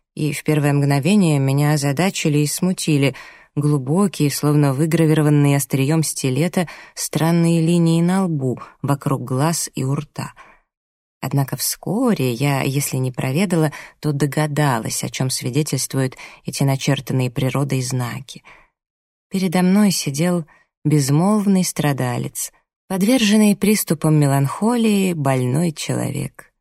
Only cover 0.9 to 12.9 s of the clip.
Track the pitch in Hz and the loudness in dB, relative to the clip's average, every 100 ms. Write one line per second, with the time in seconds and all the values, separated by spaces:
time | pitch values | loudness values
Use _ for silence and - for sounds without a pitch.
0.9 | 143 135 208 175 143 135 139 147 151 143 | 2 2 4 4 4 2 2 2 2 0
1.9 | 135 185 - 160 147 147 - 180 180 - | 0 0 0 0 2 0 0 -2 -2 0
2.9 | 147 139 127 - - _ - 147 147 131 | 2 2 -2 -12 -20 _ -2 0 0 0
3.9 | 170 202 - 147 - 147 147 143 131 165 | 0 0 0 -2 0 2 4 2 2 0
4.9 | 160 160 156 151 147 143 139 - 135 135 | 2 2 4 4 4 4 2 0 -2 0
5.9 | 160 156 - 139 127 175 - 170 - - | 0 -2 -2 -2 0 0 0 -4 -6 -18
6.9 | - - - 160 170 165 170 160 175 165 | -12 -6 -2 0 2 2 2 2 2 4
7.9 | 165 170 190 190 156 131 117 - - 131 | 2 2 0 0 -2 -4 -4 -10 -8 -4
8.9 | 139 139 135 123 127 151 170 - - 131 | -2 -2 -4 -4 -2 -2 -2 -6 -6 -4
9.9 | 143 151 - - - - _ _ _ _ | -4 -6 -12 -14 -14 -20 _ _ _ _
10.9 | _ _ _ 131 143 131 147 - - - | _ _ _ -4 -2 -2 -4 -6 -6 -6
11.9 | 208 262 202 131 117 143 139 135 135 143 | -2 0 0 -2 -2 0 0 -2 -2 -4